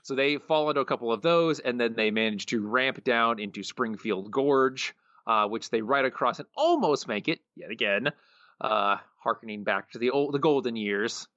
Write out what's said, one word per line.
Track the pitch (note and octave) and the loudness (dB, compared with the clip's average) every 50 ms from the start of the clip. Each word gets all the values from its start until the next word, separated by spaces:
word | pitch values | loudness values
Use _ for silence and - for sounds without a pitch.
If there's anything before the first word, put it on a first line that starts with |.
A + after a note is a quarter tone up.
So | - - C3+ | -10 -6 0
they | B2+ C#3 C#3+ D3 C#3 | 2 2 2 2 -2
fall | - - D#3+ D#3 D3+ D3+ | -2 0 0 2 2 2
into | D3 C#3+ | 0 0
a | B2+ | 0
couple | - C#3+ A2+ A#2+ A#2 | 0 -2 -2 0 -2
of | A2+ G#2 | -2 0
those, | D#3 E3 E3+ E3+ E3+ E3 D3+ C#3 | 2 2 4 4 4 2 0 0
and | - C3 B2 B2 | -2 -2 0 0
then | A#2+ A#2 A2+ | 0 0 0
they | A2+ G#2+ G#2+ | 2 0 2
manage | G#2+ A2 A2 A2 G#2+ G2 - | 2 2 0 0 -2 -4 -6
to | - B2 A2+ G#2 | -2 -2 -2 -2
ramp | G#2 A2+ B2+ C3 C3+ B2+ - - | 0 0 0 0 0 -2 -2 -2
down | B2+ A#2+ A#2 A#2 A#2 A#2 G#2+ | 0 2 2 2 2 0 -2
into | G#2+ G2+ - G#2 | -4 -8 -8 -10
Springfield | F#2+ - - - B2+ A2+ A2 G2 - A2 G2+ F#2+ G2 G#2+ | -10 -10 -6 -4 -4 -4 -4 -6 -4 -4 -4 -4 -4 -4
Gorge, | G#2 C3+ C3+ D3 C#3 C3+ C3 C3 C3 C3 - - - _ _ _ _ _ - A#2 | -2 0 2 4 4 4 4 2 0 -4 -10 -10 -10 _ _ _ _ _ -4 0
uh, | A2+ G#2+ G#2+ | 2 2 2
which | G#2 A2 A2 - - | 0 -2 -6 -6 -2
they | - A2+ | -2 -2
ride | G#2+ G#2 C3+ C#3 C3 | 0 2 0 2 2
across | C3 - - C#3 A#2+ A#2 - | 0 0 0 0 0 0 -2
and | D3 _ - | -8 _ -4
almost | - D4+ E4+ F4 D4+ G#3+ D#3+ C#3+ - - | 0 2 2 4 4 4 2 2 0 0
make | - A2 G#2 - D3 | -2 -4 -2 -2 -2
it | E3 - _ _ _ | -4 -4 _ _ _
yet | - D#2+ D#2 | -16 -12 -10
again, | A2+ - A#2 G#2 G2 G#2 B2 D3 - _ _ _ _ _ - - _ - | -4 -2 0 2 2 2 0 -2 -6 _ _ _ _ _ -20 -20 _ -6
uh, | - - A2 G#2 G2+ G2+ G2+ - - _ _ _ | -2 0 0 2 2 2 0 0 -2 _ _ _
harkening | - A#2 A2 - - A2+ G#2+ G#2 | -4 -4 -4 -4 -6 -12 -10 -6
back | G2+ A2 G2+ G2 - _ | -2 -2 -2 -2 -4 _
to | - A#2 | -8 -2
the | A#2 B2 | -2 0
old, | B2+ C#3+ C#3+ C#3 C#3 | 2 2 0 0 0
the | C#3+ | 0
golden | C3+ D#3+ D3 C3+ A2+ B2 A#2 | 2 2 2 2 0 -2 -4
years. | A2+ G#2 G2+ G2+ G2+ G#2+ A#2 - - - _ _ | -4 -2 -2 0 0 -2 -2 -4 -8 -14 _ _